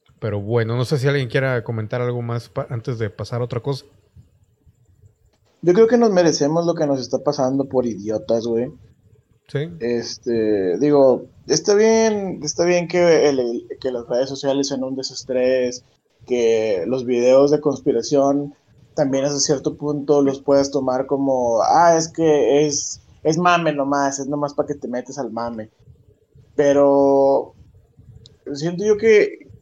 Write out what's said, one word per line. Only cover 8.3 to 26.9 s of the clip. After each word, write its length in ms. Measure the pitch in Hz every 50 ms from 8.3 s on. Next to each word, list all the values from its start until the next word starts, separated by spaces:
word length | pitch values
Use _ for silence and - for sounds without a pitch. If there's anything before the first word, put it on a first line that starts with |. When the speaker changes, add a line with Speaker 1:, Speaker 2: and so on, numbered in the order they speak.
| 117 117 110
Speaker 2:
güey. 260 | 117 113 113 123 147 - - - - _ _ _ _ _ _ _ _ _ _ _
Speaker 1:
Sí. 220 | - - 139 151 170 170 156
Speaker 2:
Este, 1000 | 117 120 120 117 117 - - - - 123 117 113 110 107 104 101 95 90 87 107
digo, 480 | 139 147 147 139 135 131 120 - - - _ _ _
está 280 | - 156 151 - 208 202
bien, 640 | 208 220 226 226 226 220 220 214 208 196 185 - 170 147
está 220 | 147 - - 170
bien 220 | 180 175 175 170
que 420 | 151 180 175 175 170 160 135 127 147
el, 100 | 139 127
el, 280 | 123 117 120 - - - - -
que 120 | - 131
las 160 | 123 117 117
redes 220 | 120 151 127 135 135
sociales 380 | 139 139 143 139 135 139 135
sean 160 | 135 139 127 131
un 120 | 131 135
desestrés, 880 | 131 127 - 127 - - - 127 127 127 127 131 127 127 123 123 - - _ _ _ _ _ _ _ -
que 580 | - 123 120 117 113 113 110 110 110 98 90 82
los 180 | 110 127 131 120
videos 460 | 123 123 120 120 127 131 135 143 143
de 80 | 151 147
conspiración 960 | - 147 127 - - 147 117 117 113 - 147 139 139 139 139 143 143 143 - _ _ _ _ _ _ _ _
también 300 | 160 147 135 135 135 135
hasta 140 | 147 143 139
cierto 360 | - - 143 131 135 147 -
punto 460 | - 143 147 147 143 139 151 147 143
los 200 | 139 139 131 -
puedes 300 | - 143 139 139 139 139
tomar 340 | 143 139 131 131 127 131 131
como, 560 | - 143 139 139 135 131 127 123 117 117 107
ah, 340 | - - - 160 170 170 165
es 100 | 156 -
que 580 | - - 165 165 156 151 143 117 110 139 147 151
es, 360 | 147 135 - - - - - _ _ _ _ -
es 140 | 156 160
mame 360 | 170 180 175 175 170 165 156 147
nomás, 460 | 143 135 139 143 143 139 139 139 143
es 80 | 135
nomás 260 | 135 147 147 147 139 139
pa' 120 | - 143
que 100 | 147 143
te 120 | - -
metes 300 | 120 123 127 123 135 135
al 140 | 143 127 110
mame. 380 | 107 117 120 117 117 110 107 - _ _ _ - - _ _ _ _ _ _ _ _ - _ _ _
Pero 960 | - 143 143 143 143 143 139